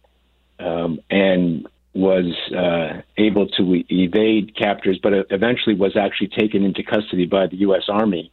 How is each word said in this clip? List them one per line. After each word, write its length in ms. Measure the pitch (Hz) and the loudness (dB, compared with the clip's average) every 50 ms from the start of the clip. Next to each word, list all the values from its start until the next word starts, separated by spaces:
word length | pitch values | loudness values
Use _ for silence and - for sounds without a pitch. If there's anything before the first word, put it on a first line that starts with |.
| _ _ _ _ _ _ _ _ _ _ _ - | _ _ _ _ _ _ _ _ _ _ _ -10
um, 400 | 90 90 82 85 85 85 80 - - - | -8 -6 -4 -4 -4 -4 -6 -8 -6 -2
and 580 | 92 98 98 98 92 90 90 87 82 76 - - _ _ _ _ - | 0 2 2 4 2 2 2 0 -2 -4 -8 -12 _ _ _ _ -4
was, 400 | 98 95 95 95 92 90 87 80 - - - - - 92 | 0 2 2 2 2 0 -2 -4 -8 -8 -8 -6 -4 -2
uh, 380 | 87 85 85 82 80 85 90 - _ - - | -2 -2 -2 -4 -4 -8 -12 -14 _ -2 0
able 300 | 107 107 95 101 98 92 - - | 2 2 4 2 0 0 0 0
to 180 | 101 90 90 | 2 2 2
e-, 100 | 87 85 - | 0 0 0
evade 680 | - 92 92 85 - 107 110 110 110 110 98 - - | 0 0 0 2 2 2 2 4 2 2 0 -2 -4
captors, 440 | - 113 104 98 - - 101 95 92 | -4 -2 -2 -2 -2 -2 -2 -2 0
but, 120 | - 107 98 | 0 0 0
uh, 100 | 98 95 - | 0 0 0
eventually 460 | 101 95 101 117 123 123 - 117 107 | -2 0 0 0 0 0 0 0 0
was 200 | 90 98 95 - | 2 2 0 2
actually 320 | 110 101 98 - - 104 95 | 2 0 0 -2 -2 -4 -4
taken 340 | - - 107 107 - 98 98 | 0 0 0 0 2 2 0
into 180 | 98 90 - 101 | 0 0 -2 -4
custody 420 | - - 107 104 - - 90 90 | -2 -2 -2 -2 -2 -2 -2 0
by 200 | 82 98 98 95 85 | 2 2 0 0 0
the 100 | 92 92 | 0 0
U 180 | 101 98 95 | 0 2 2
S 80 | 90 - - | 0 0 -2
Army. 420 | 101 104 113 107 98 82 80 - | 0 0 2 0 0 -2 -4 -10